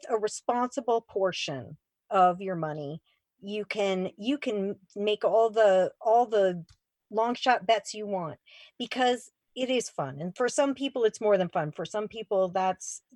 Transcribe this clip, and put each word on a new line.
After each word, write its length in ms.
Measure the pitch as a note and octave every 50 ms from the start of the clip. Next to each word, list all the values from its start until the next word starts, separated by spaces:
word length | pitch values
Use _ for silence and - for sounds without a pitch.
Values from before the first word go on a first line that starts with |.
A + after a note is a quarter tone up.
| - -
a 100 | B3 A3
responsible 840 | G3+ G#3+ - - - - A#3+ B3 B3 B3 - - A#3+ - A#3 A#3
portion 760 | A3+ _ - G#3 G3 F#3+ E3+ - - - D3 C3 B2 - D3+ - _ _ _ _ _ _
of 300 | G#3+ F#3+ F3+ F3+ F3+ F3+
your 140 | G3+ F#3+ F#3
money. 460 | E3+ D#3+ D#3 D3 D#3 D3 C#3 D3+ E3 - _ _ _ _ _ _ _
You 240 | - G3 G#3 G#3+ G#3
can, 460 | G3 - A3 G3+ G3 F#3+ F#3 F#3 F#3+ - _
you 200 | G3+ A#3 C#4+ C#4+
can 400 | - C4 A3 G#3 F#3+ G3 G3+ - _ _ _
make 300 | G3+ G3+ G#3 G#3+ G#3 -
all 240 | G3 F3 A3 A3+ A3+
the, 420 | G#3 A3 A3 G#3 F#3+ F#3 F#3 D#3+ - _
all 260 | - A3+ A3 A#3+ A#3+
the 380 | A3+ A3+ G#3 G3 F#3 F3+ F3 E3 - _ _ _ _ _ _ _ _
long 240 | G#3 G#3+ A3+ A#3 B3
shot 300 | - - C4 B3 A3 F3
bets 280 | F#3 A3+ G#3+ - - -
you 140 | G#3+ G#3+ G3+
want 320 | G3+ F#3 F3 D#3 - - _ _ - - - - _ _
because 500 | A#3+ A#3 - B3 B3+ B3 B3 A#3+ - - _ _ _ _ _
it 160 | B3 C4 A#3+
is 200 | C4 B3 - -
fun. 320 | - - D#3 C3+ C3+ C#3
And 120 | D#3+ F#3 F3+ -
for 100 | B3 B3
some 260 | - - C#4+ C#4 C4+
people, 300 | C4 C#4 C#4 - C4 A#3
it's 160 | G#3+ G#3 -
more 180 | A3+ G#3+ G#3 F#3+
than 120 | F#3 F3
fun. 240 | - F#3 D#3 D3+ D3+
For 100 | - F3
some 240 | - - G#3+ G#3+ G#3+
people, 400 | - A3+ A3 - G#3 F#3+ F#3+ F#3
that's, 540 | F3 F#3+ F#3 F#3+ F#3 - - - - - _ _ _